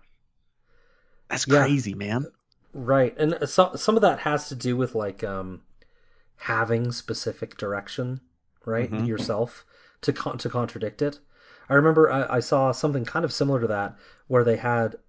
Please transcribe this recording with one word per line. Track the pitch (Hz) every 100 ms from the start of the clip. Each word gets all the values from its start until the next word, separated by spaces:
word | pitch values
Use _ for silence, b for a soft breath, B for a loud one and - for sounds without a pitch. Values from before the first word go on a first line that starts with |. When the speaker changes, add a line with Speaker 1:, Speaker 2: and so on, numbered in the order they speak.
| _ _ _ _ _ _ _ _ _ _ _ _ -
Speaker 1:
That's | - -
Speaker 2:
Yeah. | 143
Speaker 1:
crazy, | 139 143 110
man. | 95 101 117 143 - _ _ _
Speaker 2:
Right. | 139 123 135 123 -
And | 151 170 143
so, | - 185 -
some | - 220
of |
that | 196 143
has | - 147 -
to | 131
do | 123 123
with, | 127 113
like, | 104 95
um, | 107 98 92 87 - - _ _ _ _ _ _
having | - 113 110 117 120
specific | 123 - 110 - - 107 -
direction, | 104 101 98 - 123 131 - _ _ _ -
right, | 113 104
Speaker 1:
Mm-hmm. | 107 120
Speaker 2:
yourself | 107 104 107 120 - b b b b
to | -
con-, | - - 127
to | 120
contradict | 123 117 - 107 -
it. | 147 143 _ b b b b
I | 139
remember | 156 160 156
I, | 131 131 123
I |
saw | - 143 135
something | 123 156 139 113
kind | - 170
of |
similar | - 139 135
to | 113
that | 104 101 b b b -
where | 127
they | 117 113
had, | 120 120 113 -